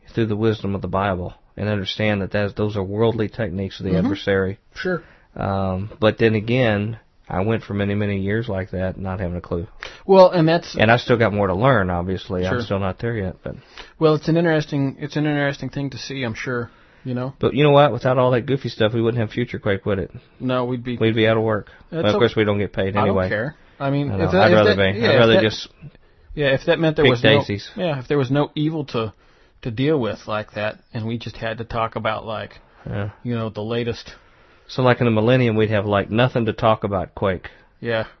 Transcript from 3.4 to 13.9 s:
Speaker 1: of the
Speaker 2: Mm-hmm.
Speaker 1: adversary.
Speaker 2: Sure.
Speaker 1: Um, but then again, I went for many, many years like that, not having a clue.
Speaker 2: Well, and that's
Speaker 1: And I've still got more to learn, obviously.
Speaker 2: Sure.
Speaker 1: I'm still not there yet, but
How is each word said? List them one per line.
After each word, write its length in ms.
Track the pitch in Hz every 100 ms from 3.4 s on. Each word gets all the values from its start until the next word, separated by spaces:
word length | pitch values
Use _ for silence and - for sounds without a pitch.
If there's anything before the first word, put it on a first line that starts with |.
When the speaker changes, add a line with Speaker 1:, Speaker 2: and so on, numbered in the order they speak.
| 110 90 95 -
Speaker 1:
of 40 |
the 60 | 92
Speaker 2:
Mm-hmm. 140 | 90 92
Speaker 1:
adversary. 520 | 98 - 98 95 101 _
Speaker 2:
Sure. 280 | - 185 175 - _ _ -
Speaker 1:
Um, 540 | 98 98 95 92 101 -
but 200 | 107 104
then 160 | 113
again, 640 | 110 107 123 120 104 104 113 _ _ _
I 120 | 90
went 220 | 101 113
for 100 | -
many, 200 | 101 101
many 240 | 101 104 101
years 300 | 98 107 117
like 220 | 95 92
that, 260 | 90 95 -
not 200 | 95 92
having 160 | 90 87
a 40 |
clue. 260 | - 87 - - - - -
Speaker 2:
Well, 240 | 190 185
and 160 | 180 160
that's 300 | 170 - -
Speaker 1:
And 140 | 110
I've 100 | 120
still 160 | - 117
got 160 | 110
more 140 | 104 101
to 80 |
learn, 360 | 92 127 123 92
obviously. 520 | 87 87 92 - 95
Speaker 2:
Sure. 140 | 92 123
Speaker 1:
I'm 20 |
still 160 | 113 98
not 200 | 98 92
there 180 | 117 117
yet, 200 | 92 -
but 140 | - - - - -